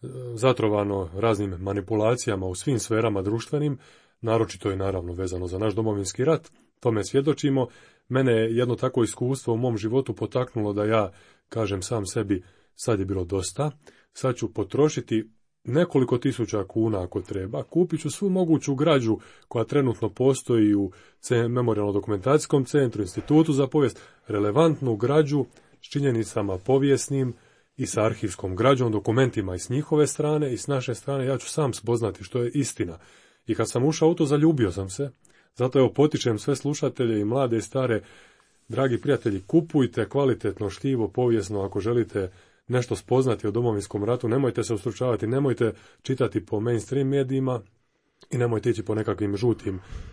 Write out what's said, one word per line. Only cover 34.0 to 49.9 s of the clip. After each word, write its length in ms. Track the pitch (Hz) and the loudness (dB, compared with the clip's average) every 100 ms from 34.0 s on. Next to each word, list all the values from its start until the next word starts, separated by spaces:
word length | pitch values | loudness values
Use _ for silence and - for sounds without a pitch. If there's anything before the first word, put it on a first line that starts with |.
| 160 | 2
u 60 | |
to, 100 | 175 147 | 2 2
zaljubio 460 | 147 160 156 104 | 4 4 4 0
sam 180 | 92 95 | -2 -6
se. 200 | - 139 - _ _ _ - | -6 -8 -10 _ _ _ -2
Zato, 220 | 127 139 | 0 4
evo, 100 | 123 | 4
potičem 480 | - 151 - 127 107 | 4 2 2 0 -2
sve 180 | - 135 | -2 -2
slušatelje 640 | 139 151 - - 120 107 | -2 -2 -2 0 0 0
i 40 | |
mlade 320 | 104 127 131 113 | 0 0 2 0
i 60 | |
stare, 400 | - 135 131 107 - - - _ _ _ - | -2 -2 0 -2 -4 -16 -20 _ _ _ -8
dragi 320 | 110 135 117 | -2 0 0
prijatelji, 400 | 139 131 120 98 | 0 0 0 -4
kupujte 680 | - 165 165 151 123 - 107 | 2 2 2 2 0 0 -2
kvalitetno 640 | 139 139 113 107 90 101 | 0 0 0 -2 -4 -6
štivo 380 | - 139 127 104 | -4 -2 -2 -2
povijesno 520 | 110 123 113 95 104 | 0 2 2 0 -4
ako 200 | 98 101 | -4 -4
želite 500 | 98 120 110 104 92 - _ _ - | -2 0 0 -2 -4 -8 _ _ -4
nešto 280 | 123 120 107 | -4 -2 -6
spoznati 500 | - 123 131 107 107 | 0 2 2 0 -2
o 40 | |
Domovinskom 540 | 104 120 104 98 104 | 0 0 0 -4 -4
ratu, 240 | 101 127 117 | -2 -2 0
nemojte 340 | 123 135 113 | 0 0 0
se 100 | 110 | -2
ustručavati, 520 | 110 123 104 127 110 107 | -4 -4 -4 -2 -2 0
nemojte 460 | 131 139 120 117 - - _ | 0 0 2 0 -2 -12 _
čitati 440 | - 131 117 113 92 | -6 -2 -2 -2 -4
po 140 | 107 | -2
mainstream 480 | 117 117 104 135 135 | -2 -2 -2 -2 0
medijima 520 | 139 131 135 131 123 - _ _ _ _ _ - | 0 0 0 -2 -4 -8 _ _ _ _ _ -6
i 80 | 123 | 0
nemojte 320 | 120 110 123 | 0 2 0
ići 120 | 110 | 0
po 120 | 101 | 0
nekakvim 420 | 107 107 98 104 101 | -2 -2 -2 -2 0
žutim 440 | 120 110 107 95 - | 2 0 -2 -6 -8